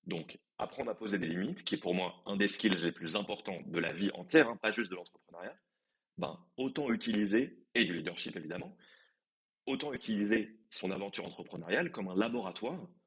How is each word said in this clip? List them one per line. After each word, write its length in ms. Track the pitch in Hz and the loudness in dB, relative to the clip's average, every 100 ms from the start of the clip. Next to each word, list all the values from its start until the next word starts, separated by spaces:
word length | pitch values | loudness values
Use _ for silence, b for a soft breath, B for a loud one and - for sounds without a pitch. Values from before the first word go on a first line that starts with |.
| 90 | -4
Donc, 320 | 87 76 - _ - | -6 -6 -16 _ -8
apprendre 340 | - - 127 | -8 -4 -4
à 40 | 101 | -4
poser 220 | 107 98 | 0 0
des 100 | 82 | 2
limites, 380 | 87 110 185 - | 0 -2 -4 -2
qui 100 | - | -2
est 20 | |
pour 160 | 92 | 2
moi 300 | 90 90 - - | 2 0 -4 -4
un 120 | 101 | 2
des 100 | 101 | 2
skills 380 | - 110 92 85 | 4 4 4 2
les 80 | |
plus 240 | - 82 101 | -2 -4 -2
importants 420 | 104 - - 87 - | -2 -6 -6 -8 -2
de 120 | 82 | 0
la 120 | 82 | 0
vie 200 | 78 98 | 0 -2
entière, 340 | - 175 160 120 | -2 6 6 6
hein, 100 | 110 | 2
pas 100 | 110 | 0
juste 180 | 104 101 | 0 -4
de 60 | 90 | -6
l'entrepreneuriat, 640 | 90 - _ 85 95 - _ _ _ _ _ - | -10 -20 _ -12 -12 -12 _ _ _ _ _ -6
ben, 220 | - - _ - | -6 -6 _ -2
autant 340 | 135 139 139 | -2 0 2
utiliser, 760 | 113 117 107 101 107 139 - _ 117 | 2 2 2 4 4 4 -4 _ 2
et 80 | |
du 120 | 110 85 | 2 2
leadership 400 | 80 85 - 90 | -4 -6 -6 -8
évidemment, 400 | 78 90 190 - b b b b _ _ _ _ - | -8 -8 -8 -14 b b b b _ _ _ _ -6
autant 260 | 131 147 | -4 -4
utiliser 640 | 127 - 104 101 113 104 - _ | -6 -2 0 4 4 2 -10 _
son 180 | - 95 | -6 -4
aventure 340 | 95 101 92 87 | -2 -4 -6 -8
entrepreneuriale 680 | - 85 87 82 113 175 | -10 -12 -10 0 0 0
comme 160 | - 95 | -4 0
un 80 | 92 | 2
laboratoire 640 | 110 120 92 - 117 175 107 _ | 2 0 -4 -4 -6 -6 -10 _